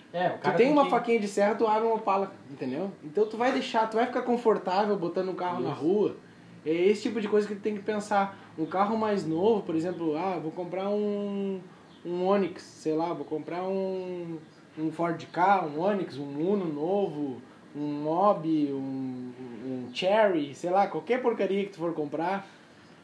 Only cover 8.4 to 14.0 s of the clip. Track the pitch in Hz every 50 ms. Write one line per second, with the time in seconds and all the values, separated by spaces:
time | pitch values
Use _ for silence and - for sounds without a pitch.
8.4 | - - - 156 160 160 170 185 202 202 226 220 220 214 208 196 160 156 160 165
9.4 | 185 220 233 202 - - 165 160 160 185 170 160 170 160 147 156 175 190 185 160
10.4 | 151 160 160 175 180 170 175 185 190 202 208 208 208 208 208 202 202 202 202 202
11.4 | 196 196 190 185 180 - - - - - - - - 170 175 180 180 185 196 202
12.4 | 190 165 175 - - - - - - 156 156 156 165 175 170 147 139 - 156 151
13.4 | 143 143 165 175 185 190 196 190 190 190 190 190